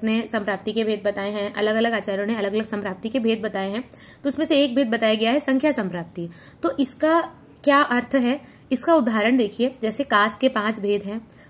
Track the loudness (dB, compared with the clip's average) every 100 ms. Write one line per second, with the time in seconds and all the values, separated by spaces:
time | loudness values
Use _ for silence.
0 | -2 0 -2 -4 -2 -4 -2 -2 0 -2
1 | -2 -4 -4 -4 -4 -2 0 2 0 0
2 | -2 -2 -2 -2 -2 -2 -4 -4 -6 -6
3 | -4 -2 0 -2 -4 -4 -4 -6 -10 -16
4 | -20 -8 -4 0 2 4 4 2 0 2
5 | 2 2 2 2 2 2 2 0 -2 -6
6 | -8 -10 -12 -12 -20 -6 -4 0 -2 0
7 | 2 2 0 -8 -20 -4 2 4 4 0
8 | 0 0 0 -2 -6 -20 -4 0 4 4
9 | 4 2 2 2 2 0 -4 -2 -2 -2
10 | 2 2 2 2 0 0 -2 -2 -2 -2
11 | -4 -10 -12 -20